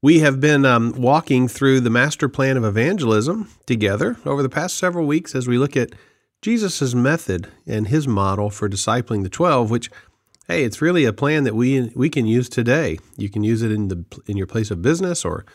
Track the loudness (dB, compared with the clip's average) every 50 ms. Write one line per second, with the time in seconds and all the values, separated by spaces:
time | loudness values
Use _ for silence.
0 | 6 6 6 6 6 4 2 4 2 4 4 4 4 4 4 4 2 0 -2 0
1 | 2 2 2 2 2 2 2 2 2 0 -2 0 2 4 4 4 2 2 2 2
2 | 2 0 0 -2 -4 -4 0 0 0 0 2 0 0 0 0 0 0 0 0 0
3 | 0 2 2 2 2 0 -2 -4 -6 -10 -14 _ _ -4 -2 0 2 0 0 0
4 | -2 -4 -4 -6 -6 -4 -2 -2 -2 -2 -2 -4 -4 -4 -6 -4 -4 -4 -2 -2
5 | -2 0 0 -2 -2 -4 -6 -6 -2 0 0 2 0 0 0 -2 -4 -4 -6 -20
6 | _ _ _ _ _ _ _ _ -4 -2 -2 0 -2 -2 -4 -4 -4 -2 0 0
7 | 0 2 0 -2 -2 -4 -6 -6 -6 -10 -16 _ _ -6 -4 -4 -2 0 -2 -2
8 | 0 0 0 0 0 0 0 -2 -2 -4 -4 -4 -6 -6 -4 -4 -2 -2 -2 -2
9 | -2 -4 -4 -4 -4 -6 -4 -2 0 2 2 2 2 0 -2 -4 -4 -6 -18 -20
10 | -20 _ _ _ _ _ _ _ _ _ -2 0 0 -2 -2 -2 0 0 2 4
11 | 2 2 2 0 0 0 2 2 0 0 0 0 0 2 2 0 0 -2 -2 -2
12 | -2 0 0 0 0 2 2 0 0 0 -2 -2 0 2 2 0 0 -2 -6 -8
13 | -10 _ _ -8 -8 -6 -4 -2 0 0 0 0 0 -2 -2 -2 -2 -4 -6 -6
14 | -8 _ -16 -18 _ -8 -6 -6 -6 -4 -4 -4 -4 -4 -4 -2 0 0 0 0
15 | -2 -4 -4 -4 -4 -6 -6 -8 -12 _ _